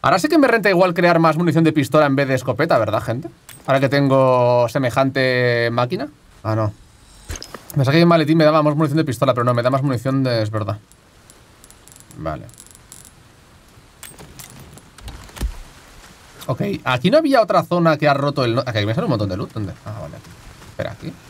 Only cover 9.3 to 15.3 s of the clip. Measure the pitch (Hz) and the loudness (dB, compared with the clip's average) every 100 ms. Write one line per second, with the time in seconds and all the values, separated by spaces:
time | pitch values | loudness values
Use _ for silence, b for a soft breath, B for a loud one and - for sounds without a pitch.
9.3 | 123 120 123 120 135 139 123 135 135 131 | 0 0 0 0 0 -2 -2 -2 -2 0
10.3 | 117 107 110 104 104 _ _ _ _ - | -2 -2 -4 -6 -8 _ _ _ _ -20
11.3 | - - - - - - - - - 80 | -20 -20 -20 -20 -20 -20 -20 -20 -12 -10
12.3 | 73 - - - - _ - - - - | -10 -14 -20 -20 -20 _ -20 -20 -20 -20
13.3 | _ _ - _ - _ _ - - - | _ _ -20 _ -20 _ _ -20 -20 -20
14.3 | - - - - - - - - - - | -20 -20 -20 -20 -20 -20 -20 -18 -18 -20